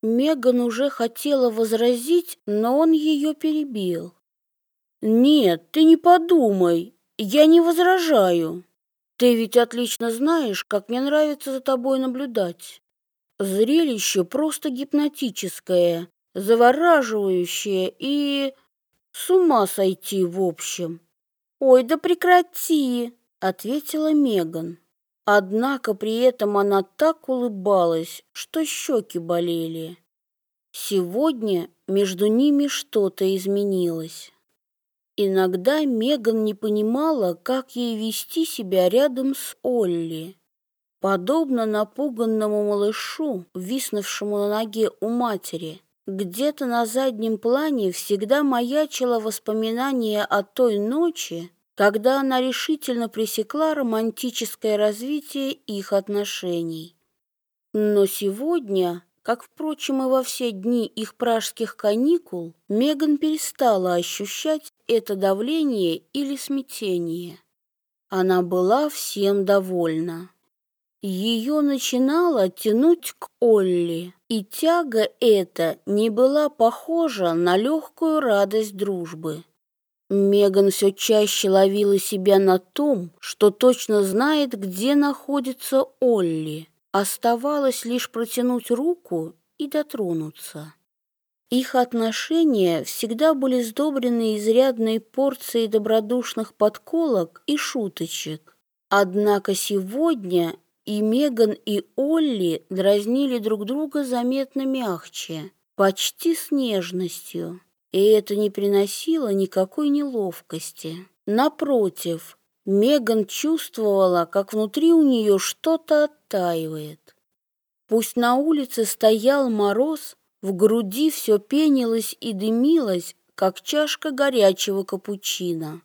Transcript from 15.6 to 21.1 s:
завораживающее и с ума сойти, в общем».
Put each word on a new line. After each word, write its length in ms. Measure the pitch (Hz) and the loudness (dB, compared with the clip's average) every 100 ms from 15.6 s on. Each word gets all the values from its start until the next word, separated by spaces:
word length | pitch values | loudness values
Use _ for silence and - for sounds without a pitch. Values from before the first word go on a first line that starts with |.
| - 180 175 170 180 _ _ 190 | 0 2 2 0 -6 _ _ -8
завораживающее 1600 | 196 233 240 269 339 320 240 220 202 185 175 - 208 190 185 - | 2 6 6 6 4 4 2 -2 0 0 -2 -6 -4 -2 -2 -4
и 560 | 269 294 285 277 277 269 _ _ _ _ _ | -4 -2 -2 -2 -4 -8 _ _ _ _ _
с 180 | - - | -14 2
ума 340 | 370 349 247 196 | 4 6 4 2
сойти, 580 | - 190 185 - 196 | 0 0 -2 -6 -2
в 180 | 180 175 | -2 0
общем». 600 | 190 160 - - 170 170 _ | -2 -2 -10 -8 -8 -10 _